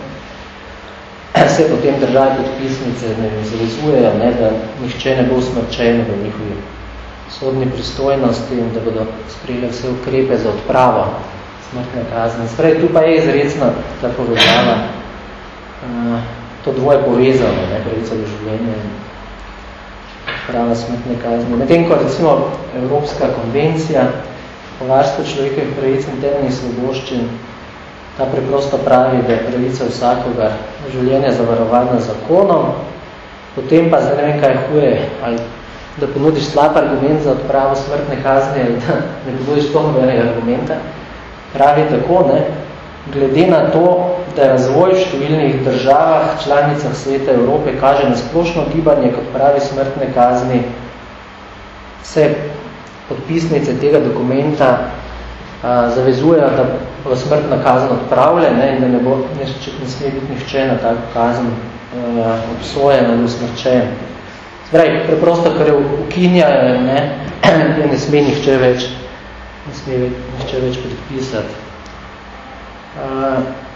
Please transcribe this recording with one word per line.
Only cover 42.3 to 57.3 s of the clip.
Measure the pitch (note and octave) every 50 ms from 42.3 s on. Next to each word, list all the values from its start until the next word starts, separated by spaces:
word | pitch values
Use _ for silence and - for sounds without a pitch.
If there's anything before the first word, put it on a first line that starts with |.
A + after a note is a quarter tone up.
| -
ne, | - - - - - - - - - - - - - - - C3
glede | C#3 C3+ C3+ C3 D3+ F3 -
na | E3 D3+ C#3+ -
to, | D3 D#3+ F3 F3+ F3+ F3+ - - - - - - -
da | D#3+ C#3
je | C3
razvoj | C3 B2+ B2 C3 C3+ D3+ F3+ F#3 F#3
v | F#3 F3+
številnih | - - C#3 C#3+ D3 D#3 D#3 C#3+ C3+ C3 C3 A#2
državah, | C3 B2 A#2+ C3 C3+ C#3+ D3 D#3+ E3 D#3+ D3 - - - - -
članicah | C#3 C#3+ C#3+ D3 D3 D3 D3 - B2 A#2
Sveta | - - C3+ C3+ C3+ - C#3 C3
Evrope | A#2+ A#2+ C3 D3 D#3 D3+ C#3+ B2 -
kaže | C3+ C3+ C#3+ C#3+ C#3 B2+
na | A#2+ A#2
splošno | - - D#3 E3 E3+ E3+ E3 E3 C#3 - C#3+
gibanje | E3 - - - C3+ B2+ B2
k | - - -
odpravi | - - C3 C3+ C#3+ C#3+ C#3 B2+
smrtne | C3+ C3 C3+ C3+ C3+ - D3 C3+ B2 -
kazni, | B2+ A#2+ A#2+ B2+ B2 C3 B2+ B2+ A#2+ A#2 - - - - - - - - - - - - - - - - - - - - - - - - - - - -
se | - - D#3+ D3+ D3+ D3+ - - - - - - - - - - - - - - -
podpisnice | - - - - D#3+ E3 D#3+ - D#3 C#3 - C3 A#2+ B2
tega | C#3 C#3+ D3+ D3
dokumenta, | - B2 - B2 B2 B2+ C3 C3+ D3 D#3 D3 - C#3+ B2+ B2 B2 B2 - - - - - - - - - - - - - - - -
a, | B2 B2 B2 A#2+ A#2 -
zavezujejo, | C3 B2+ C3 B2 B2 C#3+ D#3+ E3+ D#3 C#3+ C3 B2+ C3
da | B2 B2 B2 - - - - - -
bo | C#3+ B2+
smrtna | B2+ - D3